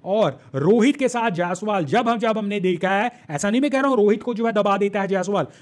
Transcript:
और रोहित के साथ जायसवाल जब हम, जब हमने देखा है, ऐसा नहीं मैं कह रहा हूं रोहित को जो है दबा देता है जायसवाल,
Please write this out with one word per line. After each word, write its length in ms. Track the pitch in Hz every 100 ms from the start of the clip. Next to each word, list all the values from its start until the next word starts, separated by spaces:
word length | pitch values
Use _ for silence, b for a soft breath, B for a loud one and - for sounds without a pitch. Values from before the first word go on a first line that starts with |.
| 180
और 360 | 208 180 131 B 135
रोहित 420 | 156 233 254 277
के 120 | 254
साथ 220 | 240 226
जायसवाल 540 | 170 175 180 214 202 147
जब 240 | 202 226
हम, 80 | 233
जब 200 | 226 220
हमने 220 | 202 208
देखा 300 | 185 170 185
है, 220 | 196 240 B B
ऐसा 200 | 147 202
नहीं 120 | 233
मैं 100 | 285
कह 80 | 262
रहा 80 | 277
हूं 100 | 262
रोहित 260 | 208 233
को 100 | 240
जो 120 | 220 226
है 80 |
दबा 240 | 214 202 196
देता 240 | 202 202
है 60 | 190
जायसवाल, 400 | 190 180 196 143 B